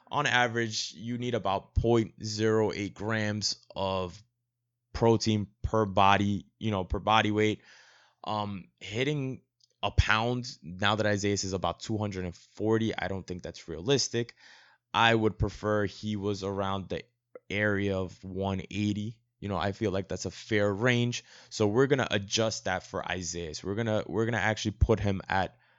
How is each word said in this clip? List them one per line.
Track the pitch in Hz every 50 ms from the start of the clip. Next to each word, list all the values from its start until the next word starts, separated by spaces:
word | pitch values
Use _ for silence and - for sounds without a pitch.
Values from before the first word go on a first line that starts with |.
| _ _
On | - 139 147 127
average, | 117 123 123 120 113 117 117 113 110 - - - -
you | 78 104 117 123 120
need | 123 123 120
about | 110 90 98 95 95 - - _
point | - 120 117 120 113 110 85 - - -
zero | 107 107 104 110 110 110 110 110 101 -
eight | 85 101 98 -
grams | - 101 110 113 110 107 107 104 107 104 - - - _ - -
of | - 95 95 95 95 92 90 85 - - _ _ _ _ _ _ _ _ _ _ _ _ _
protein | - - 117 113 113 104 - 110 110 107 101 - _ _ -
per | - - 110 110
body, | 98 92 101 98 98 101 98 104 101 104 95 - _ _ _
you | - 110
know, | 104 95 90
per | 87 - 101
body | 90 101 107 110 107 107
weight. | 104 107 107 107 104 - _ - - - - _ _ _ _ _ _ _ -
Um, | - 107 107 104 101 101 92 - - _ _
hitting | - 101 104 113 131 143 151 147 135 131 127 - _ _ _ _ _ _ _ _
a | - 101
pound, | - - - - 107 110 117 120 123 123 120 - - -
now | - 78 87 92 104 101 107
that | 104 104
Isaiah | 104 104 101 101 101 101
is | 95 - 95 92
about | 92 87 85 85 -
two | - - 110 104
hundred | 107 104 95 92 92
and | 87 87 - - _ _
forty, | - 104 107 113 113 113 110 - -
I | - 90
don't | 98 95 85
think | - 90 90 -
that's | 80 85 - - -
realistic. | 80 76 87 120 143 127 - - - 117 120 - - _ - - - - - _ _ _ _ _ -
I | 101 113 117 113
would | 113 110 110 95 -
prefer | - 104 - - - 104 107 107 104
he | 98 - - - 107 107
was | 101 95 104 104 92 92
around | 98 98 95 98 95 98 98 92 -
the | 90 80 - _ _ _ _ _ - - - -
area | 92 104 104 104 101 98 101 101 95 95
of | 95 87 - - -
one | 95 92 95 98 98 98 92 - -
eighty. | - 101 104 104 101 104 104 113 117 - _ _ _ _
You | - 101
know, | 101 85
I | 101 101 98
feel | - 113 101
like | 92 98 95 -
that's | 90 90 -
a | 95
fair | - - - - 113 104 101 104 101
range. | 95 117 127 123 120 120 120 117 - - - - - - _
So | - - 110 104
we're | 104 120 139 131
gonna | 143 131 107 -
adjust | - 107 98 95 - 113 110 113 - - -
that | 98 92 90 -
for | - - 90 - -
Isaiah. | 90 92 90 80 82 85 85 78 76
So | - - 90
we're | 101
gonna, | 107 117 113 107 104 - -
we're | 78 104 113
gonna | 113 120 107
actually | 92 107 107 - - 110 101 -
put | - - 113 98
him | 101 101 98 95 - -
at | - 95 92 - - _ _ _ _